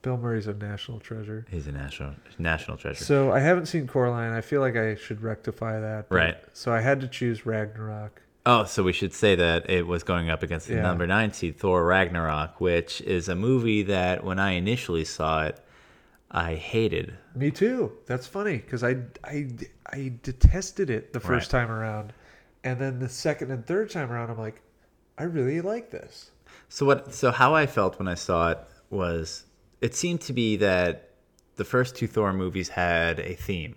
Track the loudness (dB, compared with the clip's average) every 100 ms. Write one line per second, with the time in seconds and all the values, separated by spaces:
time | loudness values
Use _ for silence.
0 | -4 -2 -2 -2 -2 -6 -6 -8 -8 -12
1 | -10 -10 -8 -10 -8 -6 -6 -8 -8 -8
2 | -10 -10 -18 -4 0 0 -2 -8 -8 -8
3 | 2 4 6 4 6 4 2 -4 0 2
4 | 2 0 -2 -4 0 2 2 2 0 -2
5 | -8 -6 -6 -4 -6 -6 -6 -4 -4 -6
6 | 0 4 4 0 -14 -8 0 2 2 2
7 | 0 -2 -2 -2 -2 -2 -4 -8 -10 -10
8 | -12 -16 _ _ 4 6 4 2 2 2
9 | -2 4 6 6 6 4 2 0 2 -2
10 | 0 0 0 -2 -2 -4 -2 0 0 2
11 | 2 2 2 -2 -6 -2 2 4 6 4
12 | 4 0 0 -2 -4 -2 2 2 0 -8
13 | -2 -2 -2 -2 2 2 2 0 2 2
14 | 2 0 -2 0 0 0 0 -2 -2 -2
15 | -2 -2 0 0 0 -6 _ -20 -20 -20
16 | _ _ _ -4 -2 -4 -2 0 0 -2
17 | -6 -12 -14 -4 -4 2 0 2 -4 -6
18 | -6 -6 -6 -6 -4 -4 -6 -4 -2 -2
19 | -6 -14 -8 -6 -6 -10 -14 _ -12 -8
20 | -8 -8 -10 6 6 6 -4 -4 -2 -2
21 | -4 -8 -2 -2 0 0 0 -4 -4 -6
22 | -10 -18 -20 -20 _ _ -6 -4 -4 -4
23 | -8 -4 -4 -2 -6 -8 -2 -2 -2 -6
24 | -6 -6 -6 -6 -8 -10 _ _ _ _
25 | _ -8 -4 0 0 0 -2 -6 -8 -14
26 | -14 -20 -20 _ _ -20 _ 0 4 4
27 | 0 2 2 6 6 6 4 2 0 0
28 | -4 -4 0 2 4 2 -6 -20 _ -4
29 | -2 -2 -6 -12 _ _ _ _ -4 -2
30 | -4 -4 -4 0 2 4 4 4 2 -2
31 | -12 _ _ _ _ -8 0 2 0 -2
32 | -2 0 2 0 -2 -2 -4 -2 2 2
33 | 2 0 -6 -8 -6 -4 -6